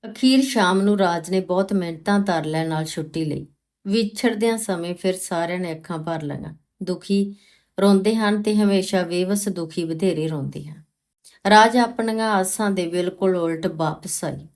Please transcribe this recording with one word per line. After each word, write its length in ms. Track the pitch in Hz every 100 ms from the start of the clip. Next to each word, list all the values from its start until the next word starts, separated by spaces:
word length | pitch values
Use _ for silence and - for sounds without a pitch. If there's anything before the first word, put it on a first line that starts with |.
| 214
ਅਖੀਰ 320 | 208 254 262
ਸ਼ਾਮ 400 | 262 226 185 190
ਨੂੰ 180 | 202 208
ਰਾਜ 300 | 185 170 160
ਨੇ 100 | 190
ਬਹੁਤ 340 | 185 180 196
ਮਿੰਨਤਾਂ 460 | 202 175 160 185 202
ਤਰਲਿਆਂ 460 | 196 170 156 156 160
ਨਾਲ 200 | 156 156
ਛੁੱਟੀ 400 | - 156 165 160
ਲਈ। 220 | 147 147 _ _ _ 196
ਵਿਛੜਦਿਆਂ 720 | 208 214 220 247 220 226 226
ਸਮੇਂ 380 | 220 180 170 175
ਫਿਰ 200 | 190 185
ਸਾਰਿਆਂ 420 | - 170 170 180
ਨੇ 120 | 180
ਅੱਖਾਂ 260 | 160 - 165
ਭਰ 240 | 160 160
ਲਈਆਂ। 320 | 151 143 151 - _ _
ਦੁਖੀ 520 | 180 180 - 202 202 202 _ _ _ -
ਰੋਂਦੇ 340 | 196 196 196 226
ਹਨ 260 | 214 208
ਤੇ 140 | 214 214
ਹਮੇਸ਼ਾ 480 | 208 196 190 190
ਬੇਵੱਸ 460 | 170 175 185 202 202
ਦੁਖੀ 340 | 175 165 170
ਬਥੇਰੇ 440 | 165 160 190 160 160
ਰੋਂਦੇ 380 | 156 139 151 147
ਹਨ। 180 | 151 - _ _ _ - _ 196
ਰਾਜ 280 | 214 226 240
ਆਪਣੀਆਂ 540 | 240 240 226 220 220
ਆਸਾਂ 400 | 208 190 - 214
ਦੇ 160 | 185 170
ਬਿਲਕੁਲ 480 | 175 180 185 190 185
ਉਲਟ 320 | 165 165 160
ਵਾਪਸ 560 | 160 160 156 180 -
ਆਈ। 240 | 160 139 -